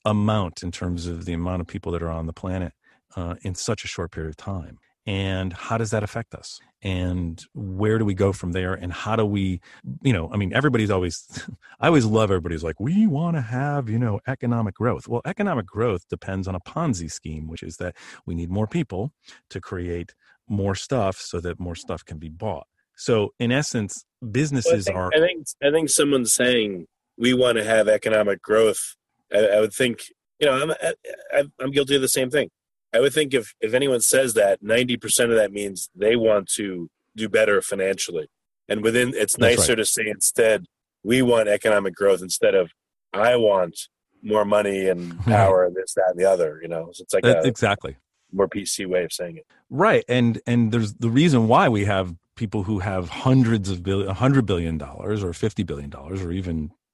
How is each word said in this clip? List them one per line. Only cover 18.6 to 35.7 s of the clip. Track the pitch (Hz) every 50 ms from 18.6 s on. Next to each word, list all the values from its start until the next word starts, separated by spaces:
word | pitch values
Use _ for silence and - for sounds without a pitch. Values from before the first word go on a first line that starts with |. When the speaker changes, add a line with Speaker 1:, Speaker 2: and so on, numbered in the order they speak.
| 110
Speaker 1:
people | - - 175 147 - 95 87 113 151 - _ _ - - - _ -
to | - 95
create | - - 98 90 90 87 85 87 87 - _ _ _ _ _ _ _
more | - 104 98 98 98 98
stuff | - - - 139 123 101 95 95
so | - - - - 87
that | 82 87 85 -
more | 90 87 85
stuff | - - - 90 80 -
can | - 85 76
be | 82 80
bought. | 80 82 107 110 87 69 - _ _ _ _ _ _
So | - - - 117 107 101 - - -
in | 127 117
essence, | 123 143 151 - - 120 104 95 - - - _ _ _ 131 110
businesses | 104 127 156 147 139 127 113 - 104 104 95
Speaker 2:
Well, | - 92
I | 92 92 92
think, | -
Speaker 1:
are | 156 165
Speaker 2:
I |
think, | 180 180 165 151 - - - 143
I | 143
think | 147 160 160 143
someone | - - 151 143 139 131 120
saying, | 110 - - 123 123 123 117 107 104 95 87 82 - _ _ _ _ _
"We | - 117 127 127
wanna | 123 127 123 117 113 104
have | 110 113 110 104
economic | 107 107 104 - 113 110 107 104 101 98 90
growth," | - - 107 110 113 107 95 - - - - _ _ _ _ _ _ -
I, | - 104
I | 110 101 101 107
would | 110 107 -
think, | - 131 123 113 - - - _ _ _ _ _ -
you | 147
know, | 143 131
I'm, | 131 147 160 156 - - 165 - - - - - - - -
I, | 143 143 143 147 - -
I'm | 127 139
guilty | 139 143 139 131 143
of | 139
the | 131
same | 127 - 139 131 127
thing. | 139 143 127 - _ _ _ _ _ _ _ _ -
I | 117
would | 131 143 -
think | 156 151 135 131
if, | 123 107 - - _
if | 113 107 117
anyone | 127 143 139 127 117
says | - - - 131 135 123 107
that, | 110 101 98 95 - 104
ninety | 104 113 123 127 123 123
percent | 117 - 107 - - 123 117
of | 117
that | 110 104 98
means | 98 104 101 101